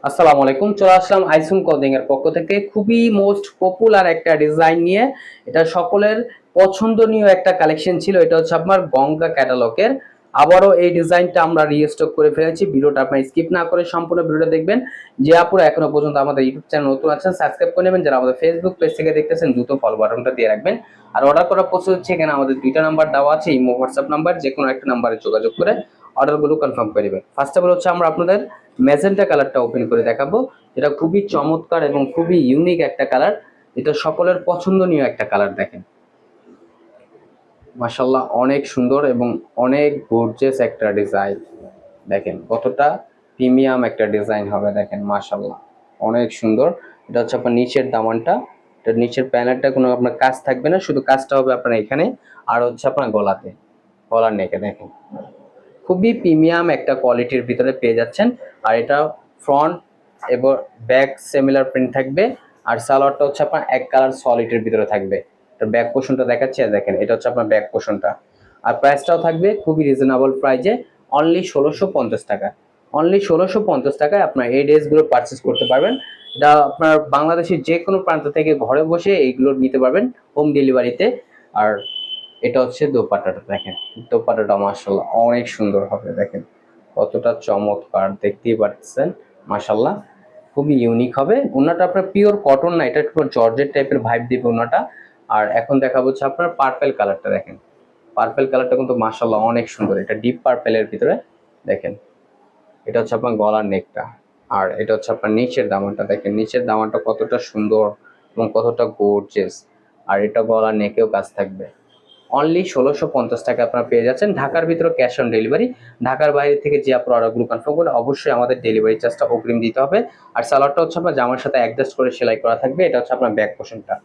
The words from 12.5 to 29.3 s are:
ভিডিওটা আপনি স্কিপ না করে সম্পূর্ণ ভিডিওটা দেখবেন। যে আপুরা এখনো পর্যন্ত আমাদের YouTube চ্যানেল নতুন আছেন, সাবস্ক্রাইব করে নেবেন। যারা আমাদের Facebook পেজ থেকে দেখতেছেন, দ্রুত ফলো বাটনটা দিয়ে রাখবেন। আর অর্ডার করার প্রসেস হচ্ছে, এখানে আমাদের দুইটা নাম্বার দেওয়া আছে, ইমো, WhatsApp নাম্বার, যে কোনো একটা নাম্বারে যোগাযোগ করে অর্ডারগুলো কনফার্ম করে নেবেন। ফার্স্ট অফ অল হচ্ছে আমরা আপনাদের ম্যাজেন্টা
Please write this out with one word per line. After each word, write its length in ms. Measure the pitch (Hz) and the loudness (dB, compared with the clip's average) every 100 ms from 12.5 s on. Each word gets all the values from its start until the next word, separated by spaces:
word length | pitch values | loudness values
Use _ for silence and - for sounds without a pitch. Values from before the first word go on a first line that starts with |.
| 165 196 | 0 0
ভিডিওটা 260 | 139 147 139 | 2 2 2
আপনি 120 | 131 139 135 | 0 0 0
স্কিপ 200 | - 165 180 | -2 0 0
না 60 | 170 | 0
করে 120 | 175 170 | 0 0
সম্পূর্ণ 260 | 170 165 175 160 | -2 -2 -2 0
ভিডিওটা 200 | 156 160 | 0 2
দেখবেন। 240 | 160 160 226 247 - - - | 2 2 0 -2 -16 -20 -2
যে 80 | 139 165 | 4 6
আপুরা 180 | 170 196 156 | 6 4 4
এখনো 180 | 160 156 | 4 0
পর্যন্ত 220 | 151 151 143 | 0 0 0
আমাদের 180 | 139 139 131 | 0 2 0
YouTube 220 | 143 - | -2 -4
চ্যানেল 160 | 151 143 | -2 0
নতুন 160 | 135 156 147 | 0 0 0
আছেন, 160 | 185 180 | -2 -2
সাবস্ক্রাইব 300 | 147 - 170 | -4 0 -2
করে 100 | 170 185 | 2 2
নেবেন। 140 | 185 | 2
যারা 120 | 151 131 | 2 2
আমাদের 160 | 127 127 | 2 2
Facebook 320 | 160 170 180 185 | 0 0 -4 0
পেজ 100 | 160 160 | -2 0
থেকে 120 | 160 151 | 0 0
দেখতেছেন, 300 | 151 165 160 | 0 0 0
দ্রুত 160 | 123 120 135 | 0 -2 -2
ফলো 160 | 113 110 | -2 0
বাটনটা 300 | 127 117 120 127 | 0 0 -4 0
দিয়ে 120 | 113 | 0
রাখবেন। 220 | 107 175 233 - - - | 0 -2 -4 -8 -20 -6
আর 80 | - 139 | 0 2
অর্ডার 160 | 151 175 | 4 2
করার 160 | 190 185 | 2 0
প্রসেস 220 | 180 190 | -2 0
হচ্ছে, 160 | 185 - 170 | -2 -2 -2
এখানে 160 | 156 143 | 0 0
আমাদের 180 | 135 131 | 0 0
দুইটা 180 | 131 143 156 | 0 0 0
নাম্বার 200 | 156 156 | 2 2
দেওয়া 160 | 139 143 156 | 2 2 2
আছে, 120 | 170 135 | 0 2
ইমো, 140 | 127 123 | 2 0
WhatsApp 280 | 131 143 139 | -2 -4 -4
নাম্বার, 180 | 151 170 175 | -2 -2 -2
যে 80 | 139 135 | -4 -2
কোনো 100 | 135 | -4
একটা 140 | 135 135 | -2 -4
নাম্বারে 240 | 123 117 110 | -2 -2 -4
যোগাযোগ 300 | 104 107 113 - | -2 -2 -2 -2
করে 120 | 175 226 - _ - - | 0 0 -4 _ -10 -2
অর্ডারগুলো 340 | 135 151 147 151 | 0 2 0 0
কনফার্ম 260 | 139 117 110 | -2 -2 -2
করে 80 | 104 101 | -2 -2
নেবেন। 160 | 95 - - | -4 -8 -6
ফার্স্ট 180 | 139 185 | -2 2
অফ 60 | |
অল 60 | 180 | 2
হচ্ছে 140 | 180 180 | 2 0
আমরা 120 | 175 170 | 0 0
আপনাদের 280 | 156 175 202 - - _ - 131 | 0 0 0 -2 -16 _ 0 2
ম্যাজেন্টা 380 | 143 196 196 196 | 4 2 2 2